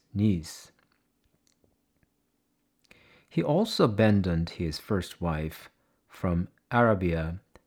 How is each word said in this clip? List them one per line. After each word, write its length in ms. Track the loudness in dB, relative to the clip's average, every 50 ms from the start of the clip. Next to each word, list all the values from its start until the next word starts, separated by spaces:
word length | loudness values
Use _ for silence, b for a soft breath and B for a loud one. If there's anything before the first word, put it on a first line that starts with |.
| _ _ -2
niece. 600 | 0 2 2 2 0 -4 -8 -16 -18 -20 -20 _ _ _ _ _ _ _ _ _ _ _ _ _ _ _ _ _ _ _ _ _ _ _ _ _ _ _ _ _ _ _ _ _ _ _ _ _ _ _ _ _ _ _ b b b b b b b b b
He 120 | b -2
also 440 | 0 2 2 0 0 0 0 2 2
abandoned 640 | 2 4 4 4 4 4 4 2 2 0 0 -2 -4
his 280 | -6 -6 -6 -6 -6 -6
first 420 | -6 -4 -4 -4 -4 -6 -8 -6
wife 480 | -4 -4 -2 -4 -6 -8 -10 -12 -20 -20 _ _ _ _ _ _ _ _
from 400 | -12 -6 -4 -2 0 -2 -2 -4 _ _ _ -2
Arabia 680 | 0 2 4 4 2 2 0 -2 -2 -2 -4 -6 -8 -10 _ _ _ -20 _